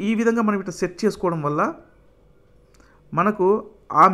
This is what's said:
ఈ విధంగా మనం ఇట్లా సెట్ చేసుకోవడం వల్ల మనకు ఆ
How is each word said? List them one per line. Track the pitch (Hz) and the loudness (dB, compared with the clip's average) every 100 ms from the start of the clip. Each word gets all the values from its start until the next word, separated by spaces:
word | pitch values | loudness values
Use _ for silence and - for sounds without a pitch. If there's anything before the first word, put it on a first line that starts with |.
| 202 | -2
ఈ | 220 | 2
విధంగా | 233 233 214 | 2 2 0
మనం | 196 | -2
ఇట్లా | 190 - | -6 -6
సెట్ | 180 - | -6 -2
చేసుకోవడం | 202 196 180 165 147 | -2 0 -4 -2 -4
వల్ల | 151 247 - - _ _ _ _ _ _ _ _ _ _ _ _ 156 | -2 -4 -6 -20 _ _ _ _ _ _ _ _ _ _ _ _ -2
మనకు | 202 208 185 220 - - _ 151 | -2 2 2 0 -4 -20 _ 4
ఆ | 190 | 4